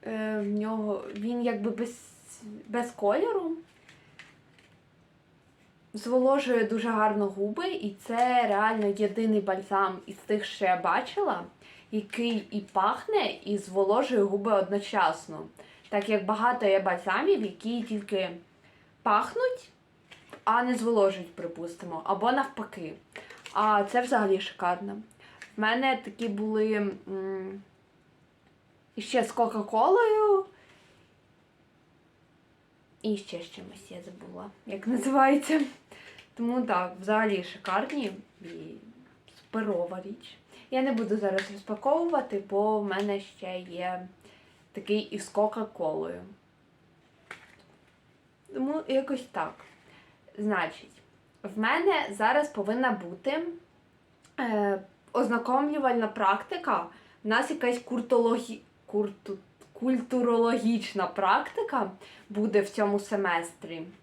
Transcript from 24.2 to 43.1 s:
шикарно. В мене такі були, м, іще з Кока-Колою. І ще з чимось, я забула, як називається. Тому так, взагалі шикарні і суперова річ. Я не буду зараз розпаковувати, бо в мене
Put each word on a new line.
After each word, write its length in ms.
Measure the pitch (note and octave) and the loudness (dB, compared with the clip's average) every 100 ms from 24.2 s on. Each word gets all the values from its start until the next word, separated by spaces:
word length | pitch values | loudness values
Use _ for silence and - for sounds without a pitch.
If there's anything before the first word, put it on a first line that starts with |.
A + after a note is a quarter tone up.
| G3+ F#3+ | 4 2
шикарно. 560 | - - F3+ F3+ G3+ G#3 - _ - - - - | 0 -2 0 0 -4 -10 -14 _ -20 -20 -16 -2
В 40 | |
мене 400 | G#3+ A#3+ C4 B3+ | 0 2 2 0
такі 240 | A#3 G3+ A#3 | -4 -6 -4
були, 460 | G3+ G#3+ G#3+ G#3+ G#3+ G3+ F#3+ - | -2 -2 0 2 2 -2 -6 -10
м, 540 | F#3+ F#3+ F#3+ F#3+ G3 G3 _ _ _ _ _ _ _ _ _ _ _ _ - | -8 -6 -6 -8 -12 -18 _ _ _ _ _ _ _ _ _ _ _ _ -12
іще 280 | G#3 B3+ | -2 0
з 80 | A3+ | 0
Кока-Колою. 1120 | - A3+ A3+ G3+ A3 C4+ G4 A#4 G#4+ G#4+ G4 G4 - - - _ _ _ _ _ _ _ _ _ _ _ _ _ _ _ _ _ _ _ _ _ _ | 0 0 0 -2 2 6 6 6 4 6 4 2 -14 -20 -20 _ _ _ _ _ _ _ _ _ _ _ _ _ _ _ _ _ _ _ _ _ _
І 140 | G#3+ G3+ | -4 -4
ще 240 | - F3 | -4 -12
з 100 | E3+ | -14
чимось, 400 | - F#3 F#3+ - | -18 -18 -20 -18
я 80 | F3+ | -18
забула, 480 | F3 F#3 F3+ F3+ G3+ - - | -16 -18 -16 -14 -16 -18 -10
як 200 | G3 A3 | -6 0
називається. 720 | A#3+ C4 C4+ C4+ C#4+ - D#4 C#4 - _ - - - - | 0 2 6 6 6 4 2 2 -6 _ -20 -20 -20 -20
Тому 280 | - A#3 B3 | -6 -2 0
так, 300 | A3+ F3+ F3+ F3+ | 0 0 -2 -6
взагалі 440 | F#3+ G#3+ A3 G3 | 0 2 2 0
шикарні 680 | F3 - - F#3+ C4 D4 G#3+ F#3+ - _ | -4 -10 -2 0 0 -2 -4 -6 -18 _
і 40 | E3+ E3 D#3+ - A3 - - _ _ - | -16 -14 -14 -16 -20 -20 -20 _ _ -20
суперова 640 | _ A3 G#3 F3+ F3 F#3 | _ -4 -2 0 -2 -6
річ. 320 | G3+ A3 - - _ - - | -10 -14 -16 -20 _ -20 -4
Я 120 | C4 | 0
не 100 | C4+ | 2
буду 240 | A3+ A3 G#3+ | 2 0 0
зараз 340 | G3 F#3+ - | 2 0 -4
розпаковувати, 880 | G3+ - G#3+ C4+ D#4 E4+ D4+ C4 G3+ G3+ | -10 -8 -2 2 2 4 0 0 -6 -2
бо 300 | G3 G#3+ G#3+ | 0 2 2
в 40 | |
мене 360 | G#3 F#3+ G#3 | 0 -2 0